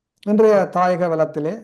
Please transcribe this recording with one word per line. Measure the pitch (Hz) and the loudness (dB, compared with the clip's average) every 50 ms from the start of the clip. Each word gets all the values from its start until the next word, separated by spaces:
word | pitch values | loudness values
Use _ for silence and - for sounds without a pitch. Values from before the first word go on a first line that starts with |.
| _ _ _ _ - | _ _ _ _ -6
இன்றைய | 208 208 214 220 214 214 196 180 - - | -2 2 2 4 4 4 2 0 0 -2
தாயக | 180 180 180 185 165 180 175 | 0 0 0 0 0 -2 -2
வலத்திலே | 165 160 156 156 156 156 147 160 196 226 | -2 -2 -2 -2 -4 -6 -6 -6 -8 -8